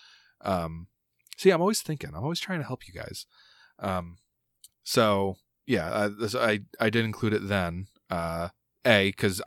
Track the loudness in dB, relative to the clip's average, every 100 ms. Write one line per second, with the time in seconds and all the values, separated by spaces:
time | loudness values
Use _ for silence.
0 | -20 -20 _ _ -2 0 -2 -8 -14 _
1 | _ _ _ 2 4 4 2 0 -4 -8
2 | -8 -6 -4 -4 -4 -6 -6 -8 -10 -14
3 | -12 -12 -14 _ _ _ -20 _ -4 -4
4 | -6 -14 _ _ _ _ -20 _ -2 4
5 | 4 4 0 -4 _ _ -2 0 0 0
6 | -2 -2 -4 0 2 0 -4 -2 0 2
7 | 0 -2 0 0 0 0 0 -4 -10 _
8 | _ -4 -4 -4 -6 -8 _ _ 4 6
9 | 6 2 0 0